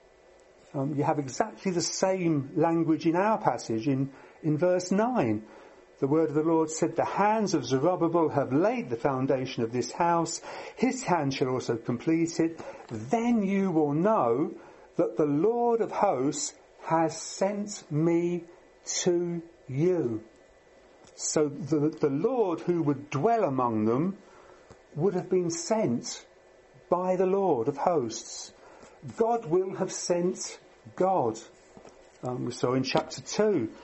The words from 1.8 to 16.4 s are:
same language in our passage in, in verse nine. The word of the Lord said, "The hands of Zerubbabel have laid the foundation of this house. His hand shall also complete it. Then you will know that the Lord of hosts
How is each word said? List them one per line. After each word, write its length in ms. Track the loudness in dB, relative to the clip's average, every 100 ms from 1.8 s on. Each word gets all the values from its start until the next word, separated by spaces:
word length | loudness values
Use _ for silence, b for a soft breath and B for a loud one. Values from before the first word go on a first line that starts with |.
same 680 | -2 0 0 2 2 0 0 0
language 500 | 2 2 2 0 2
in 100 | 2
our 220 | 2 0
passage 500 | 0 -2 -4 -2 0
in, 240 | 0 -2 B B B
in 140 | -2 2
verse 340 | 2 2 0
nine. 520 | 0 2 2 0 0 B B B B B -4
The 80 | 2
word 200 | 2 2
of 80 | 2
the 80 |
Lord 260 | 2 2 2
said, 280 | 0 -2 0
"The 80 | -2
hands 480 | 2 2 2 2
of 100 | 0
Zerubbabel 640 | 0 2 2 2 2 2 2
have 240 | 2 2
laid 380 | 2 2 0 -4
the 80 | -2
foundation 680 | -2 0 0 0 -2 -4
of 80 | -2
this 220 | -2 -4
house. 480 | 0 2 2 0 -6 B B B -2
His 260 | 0 0
hand 320 | 0 0 0
shall 140 | 0 0
also 300 | 0 -2 -4
complete 640 | -2 -2 0 2 2 0
it. 180 | 0 -2 B B B
Then 520 | -10 -2 0 4 2
you 300 | 2 2 2
will 220 | 2 2
know 580 | 2 2 4 2 2 0 B B B B -2
that 180 | 0 2
the 100 | 2
Lord 540 | 2 2 2 2 0
of 140 | 0
hosts 600 | 0 0 2 0 -2